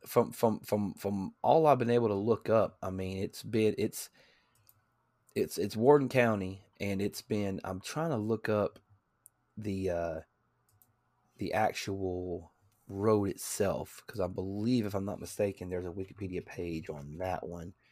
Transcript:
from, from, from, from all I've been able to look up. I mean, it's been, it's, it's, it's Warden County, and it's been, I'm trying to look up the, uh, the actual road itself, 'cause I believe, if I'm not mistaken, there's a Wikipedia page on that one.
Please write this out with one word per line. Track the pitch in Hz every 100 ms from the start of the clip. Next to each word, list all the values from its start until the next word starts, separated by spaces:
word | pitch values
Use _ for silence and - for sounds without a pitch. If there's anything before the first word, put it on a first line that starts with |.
| -
from, | - 117
from, | - 117 107
from, | - 107 101
from | - 101 101 95 -
all | - 151 156
I've | 131
been | 117
able | 120 117
to |
look | 98 107 110 -
up. | 110 98 -
I | 95
mean, | 92 92 95
it's | 98 -
been, | 107 110 107 101
it's, | 104 - - _ _ _ _ _ _ _ _ _ _ _ _
it's, | - - -
it's | 104 107
Warden | 120 147 131
County, | 131 120 104 92 95 - _
and | 101 98
it's | 101 -
been, | - 107 101 95
I'm | - 95
trying | - 147 165
to | 127
look | 107 110 -
up | 107 101 - _ _ _ _ - _ _ -
the, | 107 98 95
uh, | 85 85 80 - _ _ _ _ _ _ _ _ _ _ _
the | 90
actual | 90 110 - - 98 95 90 90 85 85 _ _ _ _
road | 98 107 107 98
itself, | - - - 98 87 - - -
'cause | 107
I | 90
believe, | 95 95 101 110 127
if | 104
I'm | 98 98
not | 87
mistaken, | 87 - 104 98 90
there's | 90 90
a |
Wikipedia | 90 95 - 98 90
page | - - 87 80 78
on | 76 71 78
that | 92 90 -
one. | 85 85 - _